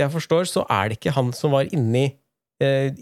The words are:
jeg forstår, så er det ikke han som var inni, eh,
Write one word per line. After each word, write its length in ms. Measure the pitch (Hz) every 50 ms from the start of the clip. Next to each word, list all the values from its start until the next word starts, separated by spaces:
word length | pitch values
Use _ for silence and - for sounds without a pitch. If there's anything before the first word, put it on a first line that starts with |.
| 143
jeg 80 | 139
forstår, 320 | 160 160 - - 165 170 185
så 180 | - - - - -
er 220 | 117 98 101 110
det 80 | 110 -
ikke 160 | - 160 131
han 160 | 135 127 120 120
som 180 | - - 147
var 160 | 139 135 139 - 190
inni, 320 | 147 117 113 117 127 139 139 - _ _ _ _ _ _ _ _ -
eh, 300 | 139 139 135 135 135 135 139 -